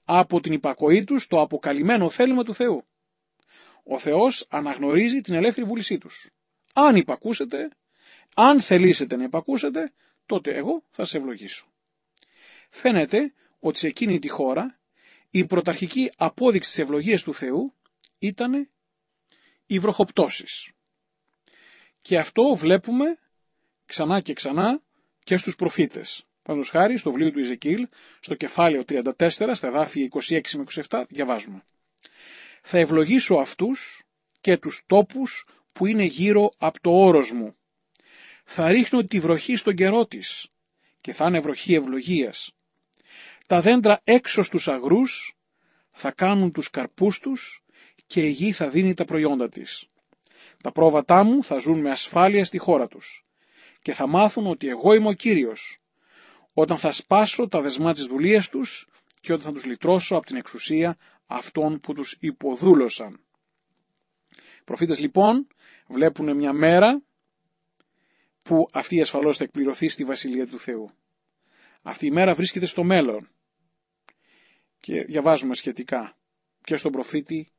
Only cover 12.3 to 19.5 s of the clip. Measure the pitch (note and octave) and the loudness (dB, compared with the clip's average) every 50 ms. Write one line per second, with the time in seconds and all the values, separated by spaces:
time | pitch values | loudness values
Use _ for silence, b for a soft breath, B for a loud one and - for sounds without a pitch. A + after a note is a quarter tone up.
12.3 | b b b b b b b b b - - B3+ A3+ F3 D3+ C3+ G3 A3 D4 C#4+ | b b b b b b b b b -2 0 0 2 2 0 0 0 -2 -2 -2
13.3 | - _ _ _ _ _ - D#3 D3+ - - D#3 - - A#3+ G#3 F3 D3 C#3 C#3+ | -6 _ _ _ _ _ -4 -4 -4 -2 -4 -6 -4 -4 -2 -2 -2 -2 -2 -6
14.3 | - - C#3 C3 C3 - A3+ C4 - _ _ _ b b b b b b b b | -6 -4 -4 -2 -2 -4 -6 -8 -10 _ _ _ b b b b b b b b
15.3 | b F#3 F3 E3 F#3+ F3 E3+ F3 E3 - F#3 E3 - C4 C4 - - - - D#3+ | b -2 -2 0 0 -2 0 -2 -4 -4 -6 -6 -4 -4 -4 -4 -4 -4 -4 -4
16.3 | - - B3 B3+ G#3 F3+ - - - - D3+ C3+ D3 D3 D3+ G#3+ G#3+ E3+ - D#3 | -2 0 2 2 2 2 0 -4 -6 -6 -4 -2 -2 -2 0 0 -2 -2 -2 -6
17.3 | C#3 - C#3 B2+ C3 E3+ B3+ C#4 - _ _ _ _ _ _ _ _ _ F#3+ G#3 | -10 -8 -6 -4 -4 -4 -4 -6 -10 _ _ _ _ _ _ _ _ _ -8 -6
18.3 | G3+ - A#3+ B3 C4 C#4+ C#4+ - _ _ _ _ _ _ _ _ _ _ _ _ | -6 -4 -4 -4 -4 -4 -6 -8 _ _ _ _ _ _ _ _ _ _ _ _
19.3 | _ _ _ _ | _ _ _ _